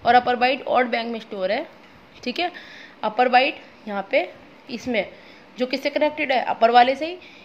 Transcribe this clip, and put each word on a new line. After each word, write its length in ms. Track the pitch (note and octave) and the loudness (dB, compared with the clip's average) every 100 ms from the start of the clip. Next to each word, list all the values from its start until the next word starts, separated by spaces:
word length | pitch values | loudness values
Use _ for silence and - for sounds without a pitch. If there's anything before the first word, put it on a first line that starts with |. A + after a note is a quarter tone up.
| - | 4
और 100 | B3 | 4
upper 200 | B3 A#3+ | 4 2
byte 260 | B3+ C#4 | 0 0
ऑड 260 | - A#3 B3 | 0 0 0
बैंक 200 | A#3 A3+ | -2 -4
में 120 | A3+ | -8
store 320 | - G3+ F#3 | -10 -6 -4
है, 160 | A#3+ E4+ - - - - - | -4 -6 -16 -20 -20 -20 -12
ठीक 160 | B3 D#4+ | -8 -4
है। 120 | F4 - - - - - | -6 -6 -18 -20 -20 -8
Upper 260 | G#3+ A#3 B3 | -4 0 4
बाइट 260 | B3 C#4+ - - - G#3+ | 4 2 -2 -14 -18 -10
यहाँ 200 | G3+ F#3+ | -8 -2
पे 220 | C#4+ F4+ - - - - | -2 -2 -8 -20 -20 -14
इसमें 420 | A#3 B3+ A3 - - - - - - | -10 -4 -4 -4 -10 -20 -20 -16 -6
जो 80 | B3+ | -4
किससे 240 | C#4 C#4+ | -4 -4
connected 420 | D4 D4+ D4+ C#4+ | 0 0 -2 -2
है, 100 | B3+ - | -2 -2
Upper 260 | - A3+ | 2 4
वाले 240 | A#3+ B3+ C4+ | 6 4 2
से 100 | D#4+ | -6
ही, 120 | F#4 - - | -10 -18 -20